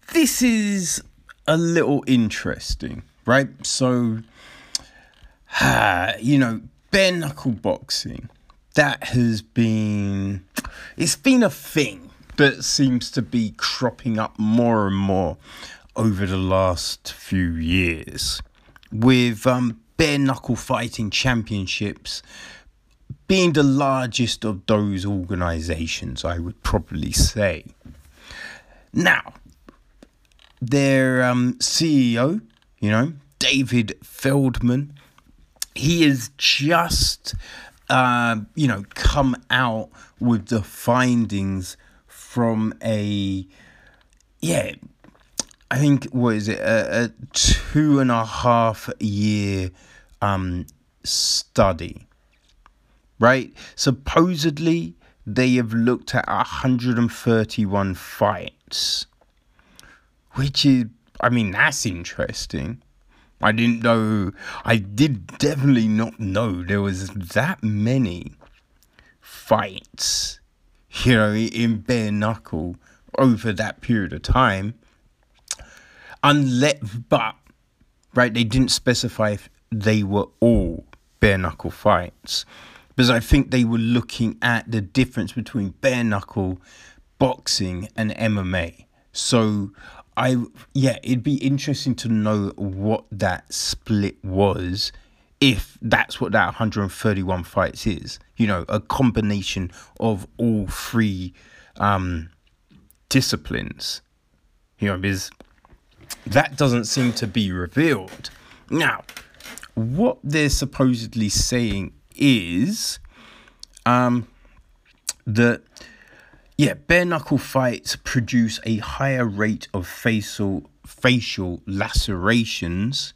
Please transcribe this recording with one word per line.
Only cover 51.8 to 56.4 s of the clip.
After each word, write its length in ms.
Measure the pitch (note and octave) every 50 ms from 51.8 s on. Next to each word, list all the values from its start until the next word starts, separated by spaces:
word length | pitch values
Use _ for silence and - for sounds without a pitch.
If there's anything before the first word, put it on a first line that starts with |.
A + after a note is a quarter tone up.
| E2+ - - - - _ _ _ _ _ _ _ _ _ _ _ _ - _ _ _ _ _ _ _ _ _ _
right? 320 | A2 A#2 B2+ C3 A#2+ - - - - - -
Supposedly, 1160 | - - C#3+ B2+ C3 - - - E3 E3 F3+ F3+ D3+ D3 E3 D3+ C#3+ D#3+ E3 E3 E3+ E3 E3 E3+ _ _ _ _ _ -
they 280 | G#2+ G#2 A2+ B2+ B2+ B2
have 180 | B2+ A#2+ A2 A2
looked 420 | A#2 A#2 A#2+ B2 - - - -
at 100 | A#2+ -
a 160 | - - G2+